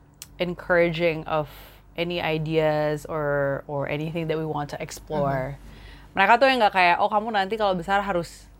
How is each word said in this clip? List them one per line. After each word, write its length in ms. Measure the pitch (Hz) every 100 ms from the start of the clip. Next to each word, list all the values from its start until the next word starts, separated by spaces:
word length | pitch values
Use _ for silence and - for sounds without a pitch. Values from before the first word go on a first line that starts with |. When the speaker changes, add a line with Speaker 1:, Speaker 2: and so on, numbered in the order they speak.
| - - - -
Speaker 1:
encouraging 800 | 180 175 - 175 170 160 170 156 -
of 160 | 156 147 - - - -
any 240 | - 170 175
ideas 880 | 160 160 156 160 156 151 151 151 -
or, 560 | 160 147 143 139 135 -
or 160 | 143 -
anything 400 | 147 160 170 160
that 120 | 156
we 60 | 156
want 240 | 151 147
to 80 | -
explore. 720 | 160 - - 156 139 135 131
Speaker 2:
Mhm. 160 | 139 - - - - -
Speaker 1:
Mereka 200 | - 196 233
tuh 100 | 269
yang 80 | 254
nggak 140 | 208 190
kayak, 200 | 175 170
"Oh, 80 | 202
kamu 240 | 214 226
nanti 220 | 208 190 220
kalau 160 | 202
besar 300 | 180 170 202
harus 400 | 202 175 165 - -